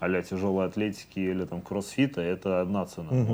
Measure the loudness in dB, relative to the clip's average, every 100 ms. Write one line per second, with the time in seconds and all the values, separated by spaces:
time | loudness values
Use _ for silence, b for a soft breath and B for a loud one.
0 | 0 0 0 0 2 2 0 0 -2 -4
1 | -8 -4 0 0 -2 -6 -4 -4 -2 2
2 | 2 2 -2 -2 0 2 2 0 -2 -6
3 | 0 2 4